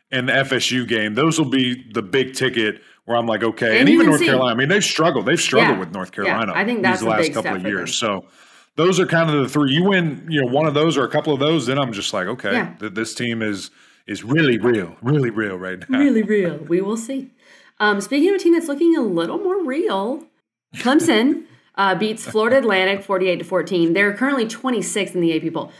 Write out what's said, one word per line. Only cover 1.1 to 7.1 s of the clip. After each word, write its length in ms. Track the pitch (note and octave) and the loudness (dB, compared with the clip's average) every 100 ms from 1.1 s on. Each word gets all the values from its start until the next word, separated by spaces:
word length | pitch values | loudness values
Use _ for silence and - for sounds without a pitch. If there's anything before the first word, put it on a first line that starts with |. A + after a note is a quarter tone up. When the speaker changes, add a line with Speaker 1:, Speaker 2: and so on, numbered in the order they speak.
| G#2+ | 0
Speaker 1:
those 240 | D#3+ D#3 | 0 0
will 100 | C#3 | 0
be 360 | C3 B2+ B2 A#2 | 0 0 -2 -8
the 80 | G#2+ | -8
big 320 | G2+ C3 B2+ | -2 -2 -2
ticket 480 | - B2+ A#2 G#2+ G2+ - _ - | -2 -2 0 -2 -4 -14 _ -4
where 100 | A#2 | -2
I'm 80 | A#2 | 0
like, 160 | G#2+ | 0
"Okay." 360 | A2+ A2 A#2+ A2 | -2 0 0 4
Speaker 2:
And 20 | |
Speaker 1:
And 80 | C4+ | 6
even 180 | - - | 6 6
Speaker 2:
U 60 | |
N 40 | D3 | 4
C. 60 | E3+ | 4
Speaker 1:
North 60 | |
Carolina, 240 | C3 B2+ A#2 | 2 2 0
I 20 | |
mean, 100 | C#3+ | 2
they've 140 | G3+ | 2
struggled. 420 | - - D#3+ C3+ G2+ | 0 2 2 2 0
They've 140 | E3 | 0
struggled 360 | - C3 A#2 F#2 | 2 2 4 2
Speaker 2:
Yeah. 20 | |
Speaker 1:
with 140 | F2+ | -4
North 180 | F#2+ F#2 - | -8 -10 -6
Speaker 2:
Yeah. 60 | G2+ | -4
Speaker 1:
Carolina 280 | G#2+ A2 F2+ | -2 -2 -2
Speaker 2:
I 100 | G3+ | -2
think 140 | A#3 | 0
Speaker 1:
these 40 | |
Speaker 2:
that's 180 | F#3 F#3 | 0 0
a 20 | |
Speaker 1:
last 120 | A2+ | 0